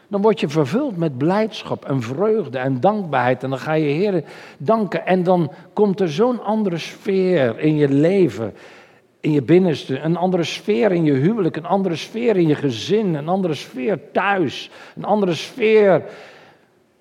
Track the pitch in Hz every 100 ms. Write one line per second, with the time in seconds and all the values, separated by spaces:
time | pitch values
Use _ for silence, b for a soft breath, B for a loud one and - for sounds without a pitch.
0 | - 202 214 - 165 156 131 208 294 175
1 | 165 123 151 202 220 - 151 143 - 135
2 | 113 135 214 220 139 131 131 127 180 214
3 | 175 139 123 127 131 131 143 156 151 147
4 | 208 180 147 B B - 143 226 196 -
5 | - 185 175 180 151 B B - 208 190
6 | 185 143 247 240 196 220 202 170 - -
7 | - 190 185 175 127 113 156 156 143 139
8 | 165 202 165 104 110 B B B B B
9 | _ _ 147 147 113 180 185 139 - 131
10 | 156 170 185 180 156 - - 220 220 175
11 | 156 135 156 226 160 165 170 196 190 160
12 | - 220 240 196 165 143 143 110 104 208
13 | 202 151 151 196 180 143 - 247 247 160
14 | - 214 190 196 143 - - B B -
15 | 170 208 190 156 - - 220 220 202 160
16 | B B B B B B B _ _ _